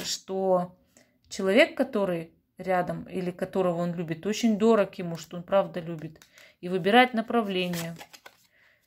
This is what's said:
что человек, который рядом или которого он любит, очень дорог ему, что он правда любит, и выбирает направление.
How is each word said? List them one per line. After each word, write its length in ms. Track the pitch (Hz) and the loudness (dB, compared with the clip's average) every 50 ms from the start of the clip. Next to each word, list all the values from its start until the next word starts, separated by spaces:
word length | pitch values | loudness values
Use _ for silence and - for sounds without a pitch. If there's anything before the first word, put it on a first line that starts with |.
| 185 | -6
что 680 | - - - - - 190 190 190 190 185 180 180 180 - _ _ _ _ _ _ _ _ _ _ _ | -6 -8 -8 -8 -6 -4 -2 2 2 2 2 2 -2 -8 _ _ _ _ _ _ _ _ _ _ _
человек, 460 | - - 196 190 196 254 320 330 - | -8 -2 0 4 6 6 6 6 4
который 560 | - 254 254 - 214 196 180 175 170 165 - - _ _ _ _ - | 0 -2 -2 0 -2 -2 0 -2 -4 -6 -10 -14 _ _ _ _ -10
рядом 440 | 180 185 185 180 170 170 170 165 156 | -2 0 0 0 0 0 -4 -8 -10
или 280 | - 170 190 180 180 | -8 -6 -4 -4 -4
которого 460 | 180 - 190 180 - 196 180 180 170 170 | -4 -6 -8 -4 -2 0 0 2 2 0
он 140 | 175 175 170 | -2 -2 -2
любит, 320 | 175 175 160 165 160 - 196 | -4 -6 -6 -6 -6 -4 -4
очень 320 | 214 - - 226 214 185 | -2 0 2 2 2 4
дорог 340 | 214 226 226 208 196 196 - | 4 4 6 6 4 0 -2
ему, 220 | - 180 170 165 160 | -6 -8 -6 -8 -8
что 200 | - - - 175 | -10 -12 -12 -12
он 60 | 170 | -4
правда 360 | - 202 196 185 165 170 180 | 2 2 2 2 2 -2 -8
любит, 400 | 160 170 170 156 160 156 - - - _ _ - - - _ _ | -8 -8 -10 -10 -10 -12 -14 -16 -20 _ _ -20 -20 -20 _ _
и 80 | - 180 | -8 -4
выбирает 440 | 185 185 165 196 214 247 254 254 247 | -4 0 2 4 6 6 6 6 2
направление. 840 | 220 220 - - 240 214 202 190 180 180 180 175 170 165 170 170 - - - - - _ - - _ _ _ _ _ _ _ _ _ _ | -2 -4 0 0 0 0 0 -2 -2 -2 -2 -4 -6 -8 -8 -10 -14 -16 -20 -20 -20 _ -20 -20 _ _ _ _ _ _ _ _ _ _